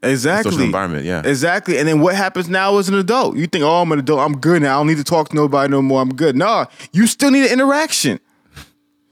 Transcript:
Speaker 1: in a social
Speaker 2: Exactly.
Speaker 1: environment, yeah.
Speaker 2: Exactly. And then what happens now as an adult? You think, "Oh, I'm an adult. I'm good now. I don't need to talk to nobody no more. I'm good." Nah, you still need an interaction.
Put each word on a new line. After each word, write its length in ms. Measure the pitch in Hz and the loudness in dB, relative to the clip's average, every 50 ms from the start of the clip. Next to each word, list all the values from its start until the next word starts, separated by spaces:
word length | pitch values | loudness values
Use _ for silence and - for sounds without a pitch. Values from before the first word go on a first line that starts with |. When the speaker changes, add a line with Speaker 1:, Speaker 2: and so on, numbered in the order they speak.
| - | -4
Speaker 1:
in 60 | 123 | -2
a 40 | 135 131 | -2 0
social 200 | 117 151 180 214 | 0 -2 -2 0
Speaker 2:
Exactly. 260 | 220 202 185 147 131 | -2 -2 -2 -2 -2
Speaker 1:
environment, 400 | 110 95 95 98 87 80 71 69 | -2 -2 -2 -4 -4 -4 -6 -6
yeah. 180 | 85 90 82 - | -4 -6 -4 -2
Speaker 2:
Exactly. 540 | 131 143 127 139 170 175 208 - 185 170 123 | -2 -2 0 0 -2 -2 -2 -2 -2 -2 -2
And 80 | 147 160 | 0 0
then 120 | 156 151 | 2 2
what 160 | 151 180 185 | 2 2 0
happens 320 | 196 196 190 - 185 185 165 | 0 -2 -4 -4 -6 -6 -4
now 300 | 185 190 190 196 202 202 | -2 -2 0 2 0 0
as 100 | 190 180 | 0 0
an 60 | 196 | -2
adult? 400 | 196 190 175 233 262 226 - - | -2 0 0 0 0 0 -2 -2
You 120 | 135 160 160 | -4 -4 -4
think, 160 | - 175 143 | -2 0 0
"Oh, 160 | 151 165 175 | 2 2 2
I'm 100 | 175 165 | 2 0
an 80 | 156 147 | 0 -2
adult. 200 | 131 147 156 139 | 0 0 0 0
I'm 180 | 139 156 147 135 | 0 -2 -2 -2
good 240 | 123 160 175 170 | 0 2 2 2
now. 140 | 147 139 135 | 2 2 2
I 40 | 143 | 2
don't 80 | 151 151 | 2 2
need 100 | 160 147 | 0 0
to 60 | 139 | -2
talk 260 | - 175 160 151 - | -2 0 -2 -2 -2
to 60 | - | 0
nobody 340 | 151 151 143 143 139 139 139 | 0 0 2 2 0 0 2
no 100 | 139 139 | 2 0
more. 200 | 131 135 135 131 | 2 2 2 0
I'm 120 | 131 127 131 | 0 -2 -2
good." 200 | 127 160 156 127 | 0 0 0 2
Nah, 300 | 135 180 214 226 185 139 - - - - - | 2 0 2 0 0 -2 -4 -8 -16 -20 -4
you 160 | - 170 233 220 | 0 2 2 2
still 240 | - - 277 285 | 2 2 2 4
need 140 | 262 277 269 | 4 4 4
an 60 | 220 | 2
interaction. 680 | 233 254 269 277 277 294 320 302 - - - 139 101 - - _ _ _ _ _ _ - - - _ _ _ _ _ _ _ _ | 2 2 2 2 2 0 0 -2 -2 -2 -2 -2 -2 -4 -8 _ _ _ _ _ _ -20 -20 -20 _ _ _ _ _ _ _ _